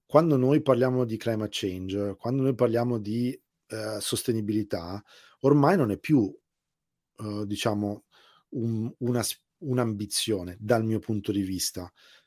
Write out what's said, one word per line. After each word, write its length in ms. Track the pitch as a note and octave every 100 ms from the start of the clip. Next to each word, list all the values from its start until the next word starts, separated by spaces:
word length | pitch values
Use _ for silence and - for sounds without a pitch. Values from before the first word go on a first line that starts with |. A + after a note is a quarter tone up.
quando 320 | _ D3 E3 C#3
noi 280 | B2+ D3+
parliamo 420 | D3+ A#2+ B2+ B2+ B2
di 120 | A2
climate 320 | - A2 G#2+
change, 640 | - G2+ F#2 F#2 G2 G2+ F#2+
quando 240 | B2 C3+
noi 140 | C3 B2
parliamo 420 | B2 A2+ A#2+ A#2
di, 420 | G2+ A2+ B2 C3+ _ _ _
eh, 300 | A2 G#2+ G#2+
sostenibilità, 1040 | - A#2 - A2+ G#2 G#2+ G#2 F#2+ E2+ G2 - - - _
ormai 360 | C3+ C#3+ C#3+ F#3+
non 140 | A#2+
è 60 | G2
più, 360 | - D3 G2 - _ _ _ _ _ _ _ -
eh, 260 | G#2+ G#2 G#2
diciamo, 600 | G#2 A#2 G#2 G#2 G#2+ _ _ _ _ _
un, 420 | C3 A#2 A2+ A2+ -
una 240 | A#2+ B2
s-, 180 | G#2+ - _ _
un'ambizione 1000 | D3+ B2+ A#2 G#2 G#2 - - G#2 F2 F#2
dal 240 | G#2+ A#2+
mio 140 | A2 A2
punto 340 | - G#2+ G2+
di 120 | G2+
vista. 480 | F#2+ F#2 - - F2 _ - -